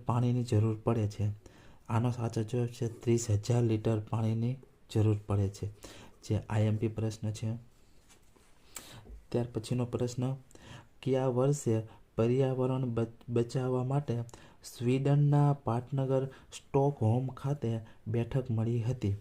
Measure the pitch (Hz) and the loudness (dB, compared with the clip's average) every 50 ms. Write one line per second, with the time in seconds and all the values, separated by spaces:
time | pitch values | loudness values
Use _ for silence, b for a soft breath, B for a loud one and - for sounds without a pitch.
0 | - - 120 120 123 123 120 123 120 120 113 104 107 113 110 107 - - 113 117 | -2 -2 0 2 2 2 2 0 0 2 2 4 4 2 0 0 0 0 0 2
1 | 107 101 107 - 104 104 104 - B B B B B B B B - - 113 117 | 0 -2 -2 -2 -2 -2 -2 -6 B B B B B B B B -8 -2 0 2
2 | 120 123 120 127 120 113 - 117 110 104 - 123 120 117 120 - 123 113 - - | 2 2 0 -2 -4 -4 -2 -2 -4 -2 -2 -2 -2 -2 -4 -4 -6 -6 -6 -4
3 | - 120 117 117 117 - 104 101 - - 120 120 120 113 113 107 107 113 113 107 | 0 2 2 2 2 2 0 0 2 2 2 2 4 4 2 2 2 0 0 0
4 | 104 - - 113 113 110 113 113 117 120 131 139 - - - _ - - - 110 | -2 -2 -2 0 0 0 0 0 0 -2 -2 -4 -8 -16 -20 _ -12 -2 2 4
5 | 104 110 107 104 - - 101 101 101 95 101 - - 101 B B B B B B | 4 4 4 2 0 0 0 2 2 0 -2 -4 -8 -8 B B B B B B
6 | B B B - - - 110 98 - - 107 107 107 110 107 107 117 110 107 - | B B B -14 -6 -2 -2 -2 -2 -2 0 2 2 2 2 0 0 -2 -2 -2
7 | 110 110 107 - - 107 107 - - 110 113 113 - - - _ - - - - | -4 -4 -4 -4 -6 -6 -6 -4 -6 -6 -6 -8 -10 -16 -20 _ -20 -20 -20 -20
8 | - - - - - - - _ _ B B B B B B B B B B B | -20 -20 -20 -20 -20 -20 -20 _ _ B B B B B B B B B B B
9 | B - - - - - - 120 123 123 - 117 107 - 127 123 123 123 120 117 | B -18 -20 -20 -10 -4 -2 -2 -2 -4 -6 -8 -6 -4 -2 -2 -2 -2 -2 -2
10 | 123 123 - - 123 131 135 135 - B B B B B B B B B _ - | -2 -2 -2 -2 -4 -4 -4 -6 -10 B B B B B B B B B _ -8
11 | - 127 131 131 131 135 123 127 131 139 147 147 - 123 113 110 107 B B B | -2 0 0 2 2 2 2 2 2 2 2 0 0 0 0 0 0 B B B
12 | B _ _ - 113 117 123 135 135 131 131 127 127 127 131 131 135 123 117 117 | B _ _ 0 2 2 2 2 2 2 0 0 0 0 0 0 -2 -2 -2 -2
13 | 117 110 - - - - 120 117 120 117 - 139 127 127 127 127 123 127 135 143 | -2 -4 -4 -10 -8 -2 0 0 0 0 -2 -2 -2 0 0 0 0 0 0 -2
14 | 143 - 117 120 117 120 B B B B B B - - - - 113 120 127 135 | -2 -2 -4 -4 -6 -8 B B B B B B -20 -18 -10 -4 0 0 2 2
15 | 139 139 143 143 147 143 143 147 143 143 143 143 - - 113 120 123 - - 139 | 4 4 4 6 6 6 6 6 6 4 4 2 0 -2 -2 -2 -2 -4 -2 -2
16 | 135 131 135 131 135 139 B B B B - - - - - 139 139 143 147 - | 0 2 2 0 0 -2 B B B B -20 -20 -8 -2 0 2 2 2 2 2
17 | 110 110 117 127 131 131 131 - - 135 147 147 - 113 113 113 110 B B B | 2 2 2 2 0 -2 -6 -6 -4 -4 -4 -2 -2 -2 -2 -4 -6 B B B
18 | - - 110 117 117 110 - 135 127 - 110 110 110 117 117 120 110 117 135 - | -8 -4 -2 -2 -2 0 -2 -2 -2 0 0 0 0 0 0 0 0 -2 -2 -2
19 | - 101 98 101 | 0 -2 -2 -2